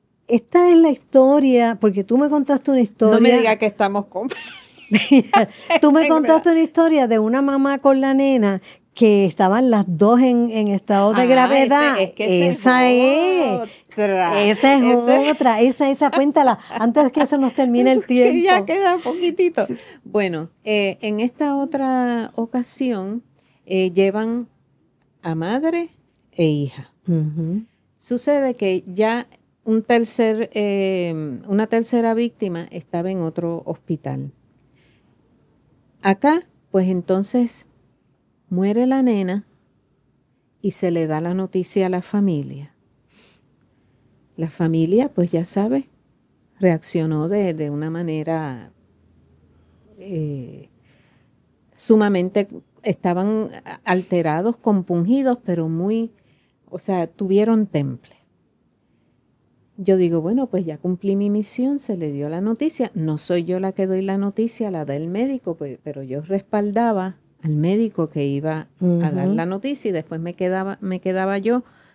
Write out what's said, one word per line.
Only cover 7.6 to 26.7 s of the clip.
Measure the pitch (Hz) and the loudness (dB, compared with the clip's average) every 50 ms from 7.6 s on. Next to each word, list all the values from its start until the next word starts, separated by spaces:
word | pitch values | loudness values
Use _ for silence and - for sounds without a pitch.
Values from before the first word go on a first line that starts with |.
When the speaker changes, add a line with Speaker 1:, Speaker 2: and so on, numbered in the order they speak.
| 269 277 277 269 | 0 0 0 2
Speaker 1:
con | - 277 269 269 | 2 4 4 4
la | 269 269 269 | 2 2 2
nena | 269 277 277 269 247 208 202 196 185 - - - _ _ _ - | 2 2 2 2 2 2 0 0 -2 -6 -12 -20 _ _ _ 0
que | - 233 214 208 202 196 | 2 4 6 6 6 4
estaban | 180 - - 196 185 202 233 262 254 | 2 2 2 2 2 4 2 2 2
las | 226 208 196 190 | 2 2 0 0
dos | 170 156 202 214 240 247 | 0 2 4 4 6 6
en, | 262 254 247 240 240 233 220 | 4 4 4 2 0 0 -2
en | 220 208 208 | -2 -2 0
estado | 196 196 - - 208 196 196 208 220 | -2 -2 -2 0 0 2 2 2 2
de | 233 254 | 2 4
Speaker 2:
Ah, | |
Speaker 1:
gravedad. | 240 262 254 254 240 277 269 269 240 285 294 294 285 262 | 4 4 4 4 4 4 2 4 4 4 4 2 2 2
Speaker 2:
ese, | 208 - | 0 -2
es | - - | -2 -4
que | - 214 196 185 175 175 175 | -4 -2 0 2 2 2 2
esa | 175 - - 254 254 254 247 254 | 0 2 2 2 4 4 4 4
es | 247 | 4
Speaker 1:
Esa | 247 254 262 277 311 339 370 370 359 311 240 196 240 226 | 4 4 4 2 2 2 2 0 0 0 0 -2 -4 -6
es. | 214 - - _ _ - | -8 -14 -20 _ _ -6
Speaker 2:
otra. | 214 208 202 196 185 180 170 170 202 208 | -2 -2 0 0 0 0 0 2 2 2
Speaker 1:
Esa | 208 214 208 - 269 277 | 2 2 4 4 4 4
es | 277 247 | 6 4
Speaker 2:
Ese | 247 247 240 233 240 254 269 277 294 302 | 4 4 2 4 4 4 4 4 2 0
Speaker 1:
otra, | - 285 247 226 214 | 2 2 2 2 4
esa, | 240 262 247 - 294 269 | 2 2 2 0 0 0
esa, | 269 - 302 285 - | 0 0 0 0 2
cuéntala, | 269 277 294 - 320 277 254 214 - - - | 2 0 2 2 4 4 2 2 0 -6 -10
antes | - 226 220 240 233 302 294 254 | -6 -2 -2 0 2 2 2 2
que | - 311 285 | 2 0 0
se | 277 302 | 0 2
nos | 277 269 247 - | 0 0 0 0
termine | - 269 247 233 240 247 262 | 0 0 2 2 2 4 4
el | 262 254 - | 4 2 0
Speaker 2:
<laughs> | |
Que | - 247 247 247 247 254 349 | 0 2 4 4 4 4 2
ya | 339 381 359 370 196 | 4 4 4 2 2
Speaker 1:
tiempo. | |
Speaker 2:
queda | 202 320 392 392 359 349 349 | 0 -2 0 2 2 0 0
poquitito. | - 247 320 359 349 339 320 - 359 349 339 - 208 - 240 233 - - - - - | -2 -4 -4 -2 -2 -2 0 0 0 0 0 -2 -4 -4 -6 -12 -12 -20 -20 -20 -14
Bueno, | - 190 208 202 185 170 156 160 165 _ _ - | -4 -2 -2 -2 0 -2 -6 -8 -10 _ _ -6
eh, | 220 214 208 202 196 180 - | -2 0 0 0 -2 -4 -6
en | - 214 214 208 | -6 -6 -4 -2
esta | 233 247 - - 302 285 277 | -4 -4 -4 -2 -4 -2 -2
otra | 277 277 330 320 269 269 262 262 254 247 240 240 233 220 - - | -2 -4 -4 -4 -4 -2 -2 -2 0 -2 -2 -2 -4 -6 -6 -6
ocasión, | - 233 233 - 247 240 - - - 269 254 233 196 190 196 214 240 - _ _ _ _ _ _ _ _ | -6 -6 -4 -4 -6 -6 -6 -6 -6 -4 -4 -4 -4 -6 -6 -8 -10 -12 _ _ _ _ _ _ _ _
eh, | - 185 190 185 185 | -4 -2 0 0 0
llevan | 175 185 190 196 190 214 220 226 233 240 233 - _ _ _ _ _ _ _ _ _ _ _ _ _ _ - | 2 2 2 2 2 -2 -4 -4 -4 -6 -8 -10 _ _ _ _ _ _ _ _ _ _ _ _ _ _ -8
a | 170 165 | -6 -6
madre | 160 165 185 226 269 302 330 330 339 339 330 _ _ _ _ _ _ _ _ | -4 -4 -4 -4 -2 -2 -2 -2 -4 -6 -8 _ _ _ _ _ _ _ _
e | - - 170 | -4 0 0
hija. | 156 151 147 143 135 | 0 0 -2 -4 -6